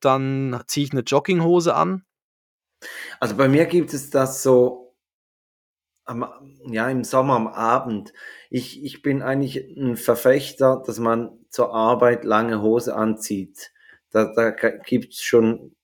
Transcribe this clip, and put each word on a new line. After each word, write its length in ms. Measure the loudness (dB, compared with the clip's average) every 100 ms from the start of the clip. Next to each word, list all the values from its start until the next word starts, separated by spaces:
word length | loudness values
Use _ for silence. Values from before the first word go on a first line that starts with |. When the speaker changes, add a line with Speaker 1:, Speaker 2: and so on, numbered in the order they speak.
Speaker 1:
dann 640 | 0 2 0 -2 -4 -6 -6
zieh 160 | -6
ich 80 | -4
eine 80 | -4
Jogginghose 760 | 0 0 2 0 4 2 2
an. 300 | 0 0 -4 -12 _ _ _ _ _ _ _ -18 -16 -14 -6
Speaker 2:
Also 160 | -4 2
bei 120 | 4
mir 180 | 4 4
gibt 260 | 2 0
es 180 | -6 -4
das 320 | -2 -2 0
so 520 | 4 6 4 0 -20 _ _ _ _ _ _ _ _ _ _ _
am, 200 | -12 -10 -10 -12 -20 _ -8
ja, 220 | -4 -2
im 160 | -2
Sommer 300 | 0 0 2
am 120 | 2 -2
Abend. 680 | -2 0 0 0 -8 -10 -20 -20 -20 -8
Ich, 340 | -8 -8 -12
ich 180 | -14 -6
bin 200 | -2 -2
eigentlich 340 | -2 -2 -2 -6 -10 -6
ein 200 | -4 -2
Verfechter, 840 | 0 2 4 2 0 0 2 2
dass 140 | -4 -4
man 400 | 0 0 -4 -12 _
zur 260 | -2 -2
Arbeit 500 | 2 2 4 4 2
lange 380 | 0 0 0 0
Hose 320 | 2 0 0
anzieht. 800 | -2 -2 -2 -6 -8 -8 -16 -20 _ _ _ _
Da, 220 | 0 0
da 160 | 0 0
g-, 300 | 0 -4 -4
gibt's 380 | -4 -4 -4 -10
schon 520 | 2 4 4 0 -8 _